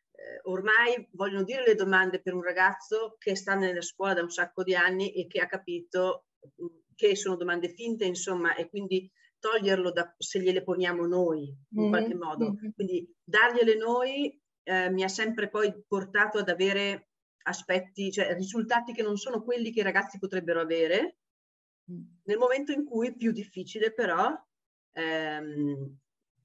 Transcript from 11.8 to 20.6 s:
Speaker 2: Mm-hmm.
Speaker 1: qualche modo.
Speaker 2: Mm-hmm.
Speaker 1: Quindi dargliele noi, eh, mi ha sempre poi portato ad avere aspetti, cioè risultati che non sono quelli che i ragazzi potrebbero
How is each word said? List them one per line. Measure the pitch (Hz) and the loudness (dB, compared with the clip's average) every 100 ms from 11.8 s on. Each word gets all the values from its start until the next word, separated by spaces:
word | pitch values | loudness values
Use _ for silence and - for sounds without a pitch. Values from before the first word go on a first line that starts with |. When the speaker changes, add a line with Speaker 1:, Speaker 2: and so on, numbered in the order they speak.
Speaker 2:
Mm-hmm. | 214 | 2
Speaker 1:
qualche | 208 226 | 2 2
modo. | 175 165 160 226 | -2 -4 -2 -2
Speaker 2:
Mm-hmm. | 208 214 | -2 -6
Speaker 1:
Quindi | 214 190 180 - _ | -6 -2 -2 -4 _
dargliele | - 202 240 240 233 | 0 4 4 6 4
noi, | 220 226 247 254 277 285 - _ _ | 4 4 0 0 0 -4 -6 _ _
eh, | - 185 185 | -2 0 0
mi | 185 | 0
ha | 190 | 0
sempre | 190 220 226 202 | 0 -2 -2 -2
poi | 208 214 - - | 0 0 -2 -4
portato | 196 190 208 214 214 | -4 0 2 2 2
ad | 180 | 0
avere | 175 196 196 202 196 _ _ _ _ - | 2 2 2 0 -4 _ _ _ _ -6
aspetti, | 185 - 185 185 - 196 | -6 0 0 -2 -6 -4
cioè | 196 190 | 0 0
risultati | 175 190 233 220 233 233 | 0 -2 -2 2 0 0
che | 226 | -4
non | 214 208 | -2 -2
sono | 262 233 | -4 -6
quelli | 240 247 233 | -2 -4 -2
che | 226 | 0
i | |
ragazzi | 190 180 202 196 | 0 0 -2 -6
potrebbero | 190 185 165 165 | -6 -4 0 0